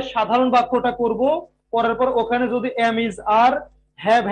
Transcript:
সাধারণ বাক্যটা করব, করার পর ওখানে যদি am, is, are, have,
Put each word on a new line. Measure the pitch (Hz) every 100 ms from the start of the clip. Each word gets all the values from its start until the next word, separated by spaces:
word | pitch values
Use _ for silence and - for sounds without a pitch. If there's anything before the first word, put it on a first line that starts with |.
| 262
সাধারণ | 226 214 240 254
বাক্যটা | 247 240 247 247
করব, | 240 233 208 262 330 - _ _
করার | 226 233
পর | 233 254 240
ওখানে | 226 247 247
যদি | 247 247 233 233
am, | 226 226
is, | 185 214 220
are, | 247 294 - _ _ -
have, | 175 233 196